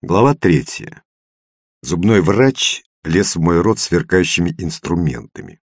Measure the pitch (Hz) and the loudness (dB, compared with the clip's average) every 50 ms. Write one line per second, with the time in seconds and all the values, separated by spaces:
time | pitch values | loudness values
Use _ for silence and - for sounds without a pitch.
0 | - - 87 95 117 135 143 - - 98 82 73 62 - - - - - - - | -4 0 2 2 4 4 2 2 2 2 2 2 0 -4 -12 -14 -14 -16 -18 -20
1 | _ _ _ _ _ _ _ _ _ _ _ _ _ _ _ _ - - - 85 | _ _ _ _ _ _ _ _ _ _ _ _ _ _ _ _ -8 -6 -4 0
2 | 87 104 113 101 87 80 98 104 131 135 131 - - - - - _ _ _ _ | 2 4 4 4 4 4 4 4 4 2 2 0 -4 -6 -6 -6 _ _ _ _
3 | _ 80 80 92 101 - - 90 80 85 85 85 85 104 113 - - - - 87 | _ -2 0 0 0 0 -2 -2 0 2 2 2 2 2 0 -2 -2 -2 -2 -2
4 | 78 - - 92 90 85 - - 87 87 80 - 92 82 78 - _ - 87 87 | -2 2 2 2 2 2 -2 -2 -2 -4 -4 -6 -8 -10 -10 -10 _ -4 -4 -2
5 | 87 76 64 58 - - _ - - 50 - _ | -2 -2 -4 -6 -12 -16 _ -18 -18 -18 -20 _